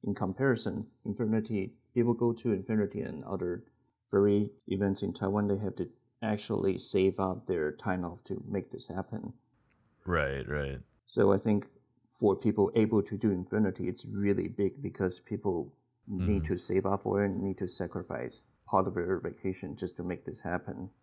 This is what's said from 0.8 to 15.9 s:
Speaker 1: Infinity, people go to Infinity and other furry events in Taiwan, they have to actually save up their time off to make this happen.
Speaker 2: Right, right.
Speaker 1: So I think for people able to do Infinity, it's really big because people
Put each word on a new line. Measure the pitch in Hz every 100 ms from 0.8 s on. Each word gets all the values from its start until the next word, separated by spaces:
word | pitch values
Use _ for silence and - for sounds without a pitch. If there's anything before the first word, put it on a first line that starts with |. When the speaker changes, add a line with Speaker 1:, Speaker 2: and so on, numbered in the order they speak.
| 107 _
Speaker 1:
Infinity, | 113 104 113 110 110 107 95 - _
people | 123 117
go | 120 120
to | 117 123
Infinity | 98 95 110 101 -
and | - -
other | - 95 90 87 - _ _ _ _
furry | 101 104 101 101 - -
events | 95 101 98
in | 98
Taiwan, | - 95 104 104
they | 98
have | 104 -
to | 113 - _ _
actually | 110 104 - 104 98 90
save | - 98 95 92
up | 95 92 -
their | 87 76
time | 76 107 90
off | 87 -
to | - 95 -
make | 101 -
this | - -
happen. | 90 95 110 107 - _ _ _ _ _ _ -
Speaker 2:
Right, | 85 69 69 64
right. | 73 69 67 - _ _
Speaker 1:
So | - 101
I | 98
think | 113 104 - _ _ _ _
for | _ 107 95
people | 110 104 98
able | 117 110 110
to | - 101
do | 107
Infinity, | 92 92 107 104 92 -
it's | - -
really | 104 101 98 87
big | 127 196 -
because | 139 - 95 -
people | - 104 104 85 - _ _